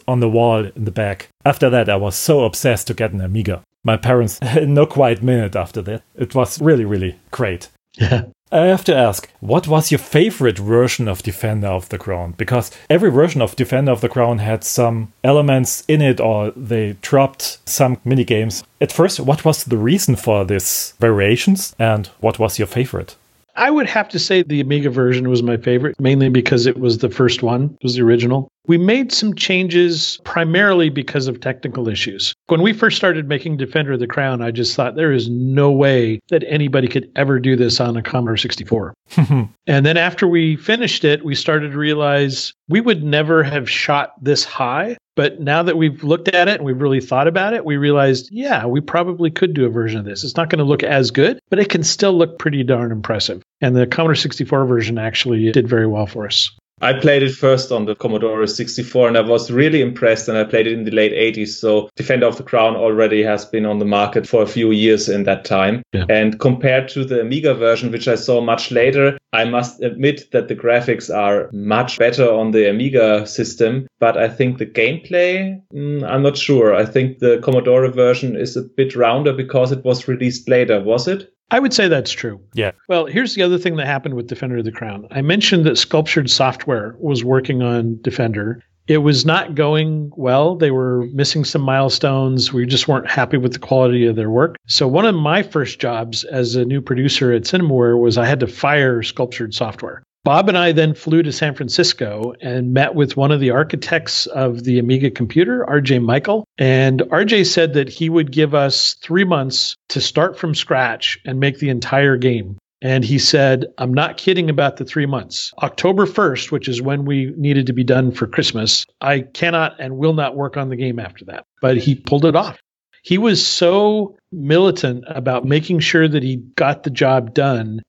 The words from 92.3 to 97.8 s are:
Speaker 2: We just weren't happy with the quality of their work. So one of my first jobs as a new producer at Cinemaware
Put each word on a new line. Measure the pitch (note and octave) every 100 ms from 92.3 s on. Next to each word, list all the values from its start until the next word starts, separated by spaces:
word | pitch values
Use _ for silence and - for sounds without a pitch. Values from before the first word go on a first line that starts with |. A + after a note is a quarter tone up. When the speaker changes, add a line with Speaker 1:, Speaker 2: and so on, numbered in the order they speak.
| C3 A#2+
Speaker 2:
We | C3+ B2
just | C3 -
weren't | C3 -
happy | - B2 C#3+
with | B2
the | B2
quality | - C3 B2+ B2 A#2
of | A2
their | G#2+
work. | A2+ E3 - -
So | - C3+
one | C#3+ A3
of |
my | F3+ D3 F3
first | G#3 D#3+ B2 -
jobs | B2+ A#2 A#2 A2+
as | - C3 B2 A#2+
a | B2
new | C#3
producer | C3 B2 C#3 - B2+
at | A#2+
Cinemaware | A#2 F#3 E3+ C3